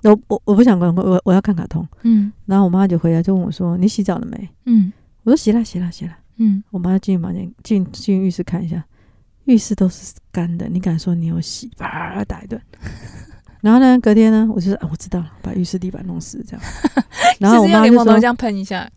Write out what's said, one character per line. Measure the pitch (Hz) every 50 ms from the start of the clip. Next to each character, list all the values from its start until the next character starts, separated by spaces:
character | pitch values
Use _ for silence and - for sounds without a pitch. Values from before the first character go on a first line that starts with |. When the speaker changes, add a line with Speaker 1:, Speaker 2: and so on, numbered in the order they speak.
Speaker 1:
我， | - 214 208 220 - _
我， | 214 - _
我 | - 202
不 | 196
想 | 240 240 196 175
管， | 175 175 170
我， | 180
我， | 185 185 185 185 _
我 | 202
要 | 180 190
看 | - - 190
卡 | 165 -
通。 | - - 170 170 - - _
Speaker 2:
嗯。 | - 233 226 214 202 208 - - -
Speaker 1:
然 | - 190 196
后 | 196
我 | 180
妈 | 175 185 196
就 | 190 175 165
回 | - 165
来 | 165 165
就 | 170 196 190
问 | 185
我 | 175 -
说 | 156 - 185 170 170 180
：“你 | 180 214
洗 | - -
澡 | 190 202 175 -
了 | -
没？” | - - - 202 - _ _ _
Speaker 2:
嗯。 | 254 233 220 190 185 - _ _ _ _ _ _
Speaker 1:
我 | 226
说 | 269 320
：“洗 | - 220
啦， | 208 240
洗 | 226 - - 175
啦， | 180 170
洗 | - - 165
啦。” | 170 160 _ _ _ _ -
Speaker 2:
嗯。 | 226 214 196 196 208 _
Speaker 1:
我 | - 185
妈 | 175 180
就 | 185 196
进 | - - 190 175
房 | 165 180 175
间， | 185 190 175 - _
进， | _ - 220 196 180 -
进 | - - - - 196 185
浴 | 190 185
室 | 170 -
看 | 180 - 170 175 185
一 | 160
下， | 160 170 - _ _ _ _ _ _ _ _ _ _ _ _
浴 | 277 247 214
室 | - - 214
都 | - 196 185
是 | - - - - - - _ _
干 | - 180 170 170 170
的， | 170 - -
你 | 170 180
敢 | 185 185 165 165
说 | - 185 175
你 | 170 165
有 | 165 165 170
洗？ | 160 - - - - 240 -
啪， | - - - - - - - - 202 202
打 | - 208 -
一 | -
顿。 | 190 226 220 - _ - _
<laughs> | - - - - - - - - - - - - _ - _ _
然 | - 214 226
后 | 254
呢， | 269 262 254 247
隔 | - 226 214
天 | 226 220 220
呢， | 220 214 220 220 -
我 | -
就 | 170 196
说 | 196 -
：“啊， | - 151
我 | 160
知 | - - 180
道 | - 180
了， | 165 156 - -
把 | - 185
浴 | - 185 180
室 | - -
地 | 185 180 185
板 | 185 - 190
弄 | 185 175 165
湿 | 160 - - - -
这 | - -
样。” | - - - - - - - - - - _ -
Speaker 2:
<laughs> | - - 698 740 _
Speaker 1:
然 | 202 202
后 | 226 233
我 | 208
妈 | 190 202 214 220
就 | 226
说 | 240 240 233
Speaker 2:
是 |
不 |
是 |
用 |
柠 | 220 220
檬 | 220
这 | 226
样 | 240 247
喷 | 240 254 226 208
一 | 196 190
下？ | - 196 180 - - _